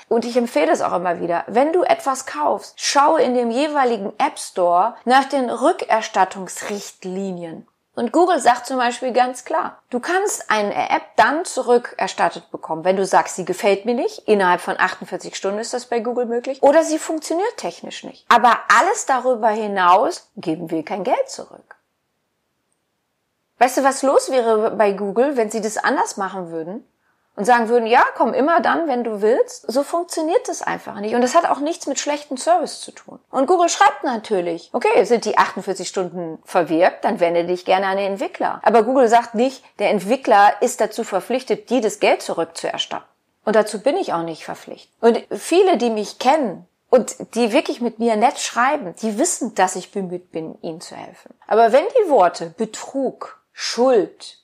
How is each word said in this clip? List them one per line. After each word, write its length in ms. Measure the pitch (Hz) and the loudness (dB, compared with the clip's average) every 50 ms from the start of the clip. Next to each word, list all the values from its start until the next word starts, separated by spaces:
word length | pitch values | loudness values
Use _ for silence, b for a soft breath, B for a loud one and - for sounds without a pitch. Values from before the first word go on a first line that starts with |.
| B B | B B
und 160 | 226 233 226 | -2 0 0
ich 120 | 240 233 | 0 0
empfehle 340 | 247 240 226 - 294 - 311 | 0 0 0 0 0 2 2
es 120 | - - | 2 0
auch 120 | - - 190 | 0 -2 -2
immer 260 | 180 175 180 170 175 | -2 -2 -2 -2 -2
wieder. 240 | 180 170 170 165 - | -2 -2 -2 -2 -4
Wenn 260 | - 202 233 277 311 | -2 0 2 2 2
du 100 | 339 359 | 2 2
etwas 440 | - - - - - 285 262 262 - | 2 2 0 0 0 -4 -4 -4 -6
kaufst, 540 | - - 302 302 285 214 196 - - - - | -10 -6 -2 -2 -2 -2 -2 -6 -14 -14 -6
schaue 420 | - - - 285 277 302 320 311 | -6 0 2 4 4 4 4 4
in 120 | - 247 247 | 2 2 2
dem 160 | 247 240 233 | 0 0 0
jeweiligen 600 | 226 254 294 311 294 294 262 247 233 208 196 214 - - | 0 0 0 0 0 0 2 2 0 -2 -4 -8 -4 -2
App 200 | 254 311 - - | -4 -4 -2 -8
Store 560 | - - - 196 180 175 175 175 196 233 240 B B | -14 -10 -2 0 2 4 4 4 2 2 -2 B B
nach 200 | 233 254 269 269 | 4 4 4 4
den 260 | 269 285 277 233 233 | 2 -2 -2 -2 -2
Rückerstattungsrichtlinien. 2250 | 226 226 247 311 370 - - - - 220 220 - - 208 185 185 - 196 185 175 - - - - 208 202 202 - - _ - 185 185 190 196 196 180 175 170 165 165 - - _ _ _ _ _ _ | -2 0 2 2 2 0 0 0 0 0 0 -2 0 0 0 0 0 -10 -12 -12 -12 -12 -10 -8 -8 -8 -10 -14 -18 _ -10 -8 -6 -6 -6 -6 -6 -8 -10 -12 -12 -14 -18 _ _ _ _ _ _
Und 160 | - 240 233 | -6 -4 0
Google 300 | - 311 359 359 359 285 | 4 4 4 4 2 2
sagt 240 | 233 262 247 247 - | 4 2 2 2 -2
zum 140 | - 269 254 | -6 -4 -2
Beispiel 340 | 240 240 240 - 254 262 | -2 -2 -2 -4 -6 -2
ganz 320 | 214 247 247 254 262 - - | 0 0 0 0 -2 -10 -8
klar, 320 | - 320 330 349 - - _ _ _ | -4 -4 -4 -4 -4 -10 _ _ _
du 100 | - 240 | -6 -6
kannst 500 | 240 294 349 370 403 403 - - - - | -4 -2 -2 0 0 -2 -4 -6 -8 -6
eine 380 | 214 214 208 202 - 143 127 - | -4 -2 -2 -2 -2 -4 -2 -2
App 140 | - 320 - - _ | -2 -4 -4 -4 _
dann 280 | - 214 233 277 320 339 | 2 4 4 2 -2 -4
zurückerstattet 1040 | - - 277 247 233 247 240 240 - - - 196 185 - - 190 170 - 175 - _ | -6 -6 -6 0 2 2 2 2 -2 -6 -6 -6 -6 -2 -2 -2 -2 -2 -6 -14 _
bekommen, 340 | - 156 - - 160 160 160 | -14 -14 -8 -8 -8 -2 0
wenn 120 | 180 190 | 0 0
du 80 | 190 190 | 0 0
sagst, 320 | 185 - 175 160 - - | 2 2 2 2 0 -6
sie 80 | - 175 | -8 -6
gefällt 400 | - 175 - - 202 196 196 - | -6 -4 0 2 0 0 2 0
mir 80 | 226 | -2
nicht. 280 | 240 247 330 427 - - | -2 -2 -2 -4 -6 -6
Innerhalb 420 | - - 208 202 190 180 175 175 | 0 0 2 4 4 2 2 2
von 180 | - - 185 - | 0 -6 -2 0
achtundvierzig 560 | - 185 - - 190 - 190 170 - 170 - | -2 -2 -2 -6 -10 -10 -10 -10 -10 -10 -12
Stunden 220 | - - 196 202 208 | -6 -4 -4 -4 -4
ist 160 | 233 - - | -6 -6 -8
das 100 | 247 240 | -8 -6
bei 160 | - 240 240 | -4 -4 -4
Google 240 | 208 247 240 247 247 | -2 -2 -2 -2 -2
möglich. 380 | 226 233 240 240 262 277 - | -2 -4 -4 -4 -6 -2 4
Oder 220 | - 277 285 320 320 | 4 6 6 6 4
sie 140 | 302 311 311 | 4 -2 -4
funktioniert 560 | - - 320 311 - - 330 339 392 480 494 - | -4 -4 -6 -6 -4 -4 -4 -2 -2 -4 -4 -6
technisch 440 | - 175 - - - - - - | -10 -10 -10 -10 -14 -14 -14 -14
nicht. 220 | - - - - _ _ | -16 -16 -18 -20 _ _
Aber 300 | 233 233 220 240 220 - - - 196 226 | -2 2 4 4 2 2 2 2 4 4
alles 240 | 294 370 466 440 - | 4 2 0 -2 -2
darüber 440 | - 269 247 233 262 254 214 214 226 | -2 -2 0 0 0 -2 2 0 0
hinaus 840 | 208 226 220 208 202 190 185 175 180 202 262 320 370 - - _ _ 208 | 0 0 -4 -4 -2 2 4 6 6 6 4 0 -2 -6 -14 _ _ -10
geben 320 | - 175 156 165 170 160 | -6 -6 -4 -4 -6 -6
wir 160 | 170 160 151 | -6 -6 -6
kein 180 | - - 208 180 | -6 -8 -6 -2
Geld 240 | 240 302 539 539 - | -2 0 0 -2 -4
zurück. 480 | - - - - - - _ _ - _ _ _ _ _ _ _ _ _ _ _ _ _ _ _ _ _ _ _ _ _ _ _ _ _ _ _ _ _ _ _ _ _ _ _ _ _ | -6 -14 -14 -16 -20 -20 _ _ -20 _ _ _ _ _ _ _ _ _ _ _ _ _ _ _ _ _ _ _ _ _ _ _ _ _ _ _ _ _ _ _ _ _ _ _ _ _
Weißt 180 | 233 262 262 | 2 4 4
du, 80 | 302 269 | 2 2
was 180 | 269 262 - | 2 2 2
los 280 | - 262 302 508 - - | 2 4 4 4 2 4
wäre 400 | 269 254 226 226 220 214 214 - | 0 2 4 4 2 2 2 0
bei 220 | - 208 220 202 | 2 2 2 2
Google, 440 | 196 190 208 202 190 226 254 294 294 | 2 0 -4 -2 0 2 0 2 2
wenn 140 | 247 220 214 | 0 -2 -2
sie 100 | - 226 | -2 -4
das 160 | 196 220 - | -4 -4 -4
anders 400 | - - 196 254 339 453 427 - | -2 -2 0 0 0 -2 -2 -4
machen 340 | - 196 185 196 190 180 165 | -6 -6 -6 -6 -8 -10 -8
würden? 380 | 165 165 160 170 190 269 - _ _ _ _ _ _ _ _ _ _ | -8 -8 -8 -8 -10 -12 -14 _ _ _ _ _ _ _ _ _ _
Und 120 | - 202 | -2 2
sagen 240 | 214 247 240 226 214 | 4 4 4 4 2
würden, 160 | 240 240 226 | 2 2 2
„Ja, 180 | 220 233 269 359 508 - | 4 4 4 4 2 2
komm 200 | - 320 233 - | 0 -2 0 2
immer 260 | - 262 311 339 330 | 0 2 2 2 2
dann, 280 | - - 262 285 339 302 | 2 2 0 0 -2 -2
wenn 160 | 247 240 233 | -2 -2 -2
du 180 | 226 220 202 | -4 -4 0
willst.“ 420 | 208 214 247 349 494 - - - - | 2 2 2 2 0 -2 -2 -10 -10
So 160 | - 226 269 | -2 -2 -2
funktioniert 640 | 285 - - 339 349 - - 339 320 311 349 - - - | -2 0 -4 -4 -4 -4 -6 -4 -2 0 0 0 0 -2
das 120 | 330 - | -8 -6
einfach 400 | - - 170 175 - - 196 208 | -6 -6 -6 -8 -10 -12 -12 -8
nicht. 140 | 202 214 233 | -6 -2 0
Und 80 | 240 | 0
das 120 | 254 240 247 | 0 2 2
hat 140 | 339 339 - | 2 2 2
auch 120 | - 269 | -2 -2
nichts 260 | 285 302 339 - - | -2 -6 -6 -6 -6
mit 120 | 302 269 254 | -6 -6 -4
schlechtem 380 | - 294 294 294 - - 277 | -4 -4 -4 -6 -6 -10 -10
Service 460 | 247 - 311 349 349 294 - - - | -6 0 0 2 2 0 -4 -8 -12
zu 100 | - - | -16 -18
tun. 280 | - - - - - - _ _ | -18 -20 -20 -20 -20 -20 _ _
Und 160 | - 254 277 | -2 -2 2
Google 240 | 262 370 339 349 330 | 2 4 4 4 2
schreibt 340 | - - 392 427 - - - | 4 4 4 2 2 0 -4
natürlich, 640 | 294 240 220 214 - 220 185 175 175 165 170 - _ - | -4 -4 -4 -4 -2 -2 -2 0 -2 -4 -6 -8 _ -6
„Okay, 300 | - - 427 453 - 190 | -2 0 2 4 4 4
sind 200 | 185 240 214 - | 4 2 0 0
die 140 | 208 - - | 0 2 2
achtundvierzig 500 | 190 - - 202 180 202 185 180 180 - | 2 2 0 -6 -6 -6 -6 -6 -6 -6
Stunden 540 | - 202 185 175 165 185 170 165 160 - _ | -4 -4 -4 -4 -6 -8 -8 -8 -10 -12 _
verwirkt, 600 | - - 190 165 151 165 160 175 208 - - - | -2 0 0 2 2 4 4 4 4 2 0 -2
dann 140 | 240 202 185 | -2 0 2
wende 260 | 175 170 170 170 170 | 0 2 2 0 0
dich 180 | 175 180 175 - | 0 -2 -4 0
gerne 220 | - 185 190 202 | 2 2 2 2
an 100 | 190 190 | 0 -2
den 160 | 196 202 190 | -2 -2 -2
Entwickler.“ 480 | 196 196 294 - - - 240 - - - | -4 -4 -6 -8 -6 -4 -4 -4 -4 0
Aber 200 | - - 202 233 | 0 4 4 4
Google 260 | 208 226 262 285 254 214 | 4 4 4 4 4 6
sagt 260 | 233 233 240 - - | 4 4 2 2 -2
nicht, 300 | 208 247 269 262 - b b b - | 0 0 0 -2 -6 b b b -4
der 100 | 202 165 | -2 0
Entwickler 720 | 196 202 175 196 254 269 - 294 226 202 202 208 - - | 0 0 0 -2 -2 -2 2 2 4 6 6 6 4 2
ist 220 | - 233 - - | -2 -2 0 -2
dazu 220 | 220 214 - - 220 | -4 -4 -2 -8 -8
verpflichtet, 640 | - 208 185 180 - 240 262 254 - 214 - - - | -4 -4 -4 -2 -2 -4 -4 -2 -2 -4 -4 -2 -2
dir 100 | 233 262 | -2 0
das 200 | 220 208 202 - | 0 0 -2 0
Geld 200 | - 214 311 - | 2 2 2 0
zurückzuerstatten. 880 | - - 185 - - - - - - 160 - - - - - - - _ _ _ _ _ _ _ _ | -2 -6 -4 -4 -4 -4 -6 -8 -8 -6 -6 -6 -8 -8 -8 -12 -12 _ _ _ _ _ _ _ _
Und 100 | 214 214 | 2 2
dazu 240 | 220 214 220 - 196 | 2 2 2 -4 -2
bin 160 | 180 269 320 | 0 0 0
ich 160 | 381 349 - | 0 -2 -2
auch 120 | 196 165 165 | -4 -4 -4
nicht 200 | 165 160 - - | -6 -10 -12 -12
verpflichtet. 480 | - 170 - - - - - - _ _ _ | -14 -14 -14 -14 -16 -18 -18 -20 _ _ _
Und 240 | - 233 226 - - _ - | 2 2 2 2 -2 _ -10
viele, 440 | 208 - - 320 359 403 370 339 226 | -10 -4 2 4 4 6 6 4 2
die 100 | 240 240 | 2 0
mich 300 | 226 214 202 196 - - | 0 -2 -4 -6 -8 -2
kennen 500 | - 247 294 320 277 208 165 165 175 _ _ _ _ _ | 2 2 2 2 2 -2 -4 -8 -14 _ _ _ _ _
und 260 | - 254 208 - - - 185 - - | 4 4 4 2 -6 -12 -14 -8 -2
die 200 | 226 240 214 214 | -2 -2 2 2
wirklich 260 | 302 339 - 294 220 | 0 0 0 -6 -4
mit 180 | 240 240 233 - | -6 -6 -4 -2
mir 160 | 233 233 220 | 0 0 2
nett 240 | 208 233 269 - - | 2 2 2 0 0
schreiben, 540 | - - - 226 240 269 302 294 214 175 165 - | -8 -6 -2 0 0 0 0 -2 -6 -10 -10 -6
die 180 | - 226 208 208 | -6 -6 -2 0
wissen, 360 | 311 330 - - 285 220 - | -2 -2 -2 -4 -6 -6 0
dass 200 | - 185 185 - | 0 0 0 0
ich 160 | 185 175 - | -6 -10 -8
bemüht 420 | _ 202 190 175 180 180 - _ | _ -8 -8 -6 -8 -12 -12 _
bin, 260 | - 165 160 160 - - | -10 -10 -10 -10 -14 -12
ihnen 220 | - 175 160 170 | -12 -12 -12 -12
zu 140 | - - - | -14 -16 -16
helfen. 360 | - - 160 175 - _ - - _ _ | -16 -16 -18 -20 -20 _ -20 -20 _ _
Aber 260 | - 202 214 233 226 | 0 2 4 4 6
wenn 140 | 214 277 339 453 - 523 415 | 6 4 2 4 2 2 2
die 60 | 330 | 4
Worte 420 | 285 220 180 170 170 - 165 165 160 - | 4 6 4 4 2 -2 -10 -10 -6 -6
Betrug, 840 | 226 214 - - - - - 269 269 220 - - - - - _ _ _ _ | -6 -6 -6 -12 -14 -8 -6 -4 -4 -4 -6 -8 -14 -18 -18 _ _ _ _
Schuld, 840 | - - - - 226 247 269 254 214 165 - - _ - - - _ | -10 -8 -6 0 2 2 4 4 4 2 0 -6 _ -20 -20 -20 _